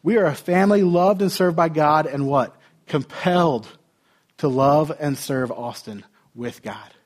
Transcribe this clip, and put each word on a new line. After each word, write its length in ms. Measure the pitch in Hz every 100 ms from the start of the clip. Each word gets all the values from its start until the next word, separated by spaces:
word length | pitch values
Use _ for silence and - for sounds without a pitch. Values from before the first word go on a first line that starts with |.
We 140 | 156 226
are 80 | 175
a 100 | 139
family 480 | - 180 196 208
loved 380 | 185 175 185 202
and 100 | 196
served 260 | - 180 165
by 120 | 165
God 360 | 156 151 156 156
and 220 | 139 139
what? 280 | 139 117 _ _ _ _
Compelled 800 | 151 127 - 185 175 170 123 101 - _ _ _ _ _ _
to 100 | 151
love 440 | 127 135 147 156 156
and 180 | 147 135
serve 340 | - 135 123
Austin 520 | 113 120 117 - 104 - _ _
with 280 | 117 120 -
God. 160 | 110 101 - _